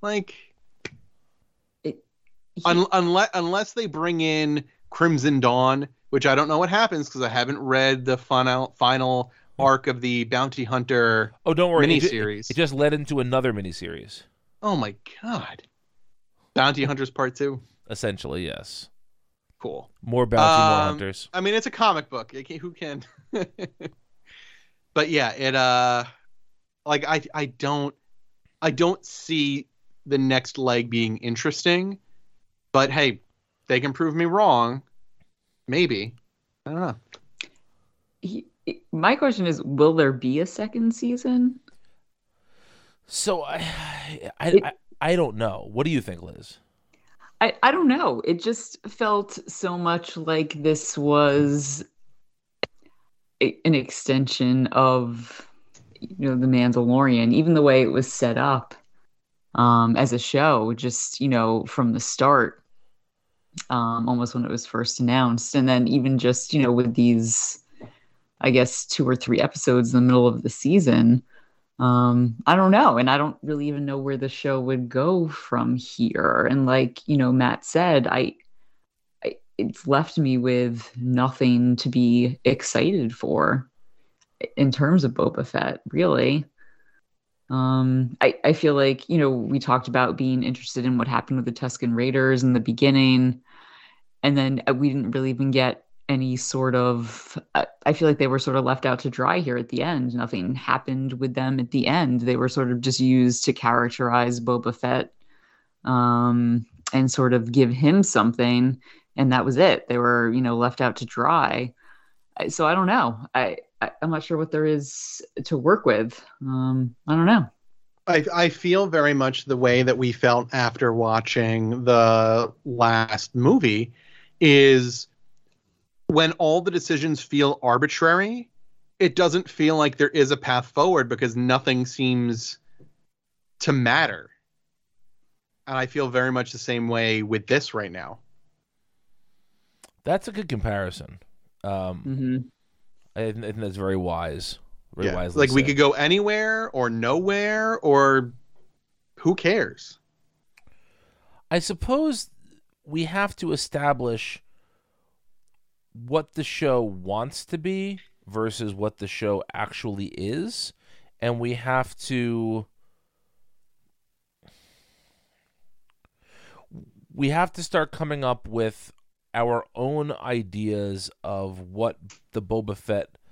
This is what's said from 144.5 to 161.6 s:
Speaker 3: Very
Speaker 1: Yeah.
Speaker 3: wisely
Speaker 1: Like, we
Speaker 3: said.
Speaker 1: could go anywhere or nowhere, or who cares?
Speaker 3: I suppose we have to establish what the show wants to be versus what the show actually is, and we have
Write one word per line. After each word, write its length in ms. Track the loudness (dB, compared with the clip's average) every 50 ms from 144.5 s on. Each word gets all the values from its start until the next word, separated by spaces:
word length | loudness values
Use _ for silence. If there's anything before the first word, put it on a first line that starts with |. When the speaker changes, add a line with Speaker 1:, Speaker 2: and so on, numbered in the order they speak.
| -14 -16 -18 -20 -20 -20 -20 _ -10
Speaker 3:
Very 140 | -6 -4 -4
Speaker 1:
Yeah. 60 | -4
Speaker 3:
wisely 260 | -4 -6 -4 0 2
Speaker 1:
Like, 100 | 2 2
we 120 | 4 2 2
Speaker 3:
said. 60 | 2
Speaker 1:
could 80 | 2 4
go 140 | 4 2 2
anywhere 800 | 2 0 0 2 0 0 -2 -2 -2 -2 -2 -4 -4 -6 -6
or 180 | -6 -4 -4 -2
nowhere, 880 | -2 -2 -2 -2 -2 -2 0 -2 -2 -2 -2 -2 -2 -2 -2 -2 -4 -2
or 520 | 2 4 4 6 6 6 4 2 0 -2 -10 -18 -20 -20 -20 -20 -20 -20 _ _ _ _ _ _ _ _ _
who 180 | -4 -2 -2 0
cares? 640 | 0 0 0 0 0 -2 -6 -8 -14 -20 -20 -20 _ _ _ _ _ _ _ _ _ _ _ _ _ -20 -20 -20 -20 _ _ _ _ _ _ _ _ _ _ -20 -20 _ -4
Speaker 3:
I 80 | -4 -2
suppose 720 | -2 -4 -8 -6 -4 -2 0 0 0 0 -2 -4 -8 -14 -18 -20 -20 -20 _ _ _ _ _ _ _
we 200 | -8 -6 -6 -6
have 300 | -4 -2 -4 -4 -4 -4
to 160 | -6 -6 -4 -4
establish 920 | -4 -4 -6 -6 -4 -2 -2 -2 0 -2 -4 -4 -4 -6 -10 -14 -16 _ -20 -20 -20 _ _ _ _ _ _ _ _ _ _ _ _ _ _ -20 _ _ _ _ _ _ _ _ _ _ _ -20
what 420 | -18 -8 -4 -4 -4 -4 -4 -8
the 100 | -10 -8
show 380 | -8 -6 -4 -2 0 0 0 0
wants 600 | -2 -6 -10 -8 -6 -6 -6 -6 -8 -10 -14 -14
to 120 | -10 -10 -8
be 420 | -6 -6 -6 -4 -6 -8 -10 -12 -16 _ _ _ _
versus 480 | -10 -6 -4 -4 -4 -4 -6 -8 -8 -8
what 240 | -6 -6 -6 -6 -8
the 80 | -12 -12
show 340 | -8 -6 -4 -2 -2 -4 -4 -8 -8
actually 560 | -8 -8 -8 -8 -10 -10 -8 -8 -8 -8 -10
is, 640 | -10 -8 -8 -6 -6 -6 -6 -8 -8 -10 -12 -12 -14 _ _ _ -20 -20 -20 -20 _ -8
and 200 | -6 -4 -4 -4
we 140 | -4 -6 -6
have 420 | -6